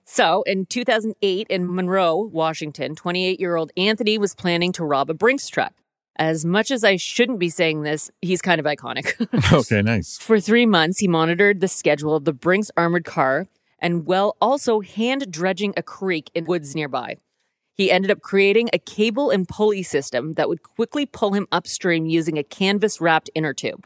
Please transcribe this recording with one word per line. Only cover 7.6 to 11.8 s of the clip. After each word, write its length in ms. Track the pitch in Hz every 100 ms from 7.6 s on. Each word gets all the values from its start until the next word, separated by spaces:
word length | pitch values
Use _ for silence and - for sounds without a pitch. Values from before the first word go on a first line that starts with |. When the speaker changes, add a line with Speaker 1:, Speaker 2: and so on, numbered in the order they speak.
| 165 156
Speaker 1:
this, 260 | 151 151 - _
he's 200 | 175 180
kind 180 | 190 165
of 60 | 147
iconic. 480 | 147 131 123 - - 233 214 95
<laughs> 20 |
Speaker 2:
Okay, 280 | 147 - 107
nice. 360 | 107 110 - -
Speaker 1:
For 220 | - 220
three 260 | 208 233 233
months, 340 | 180 160 190
he 80 | 196
monitored 540 | 160 160 175 202 196
the 60 | 180
schedule 480 | -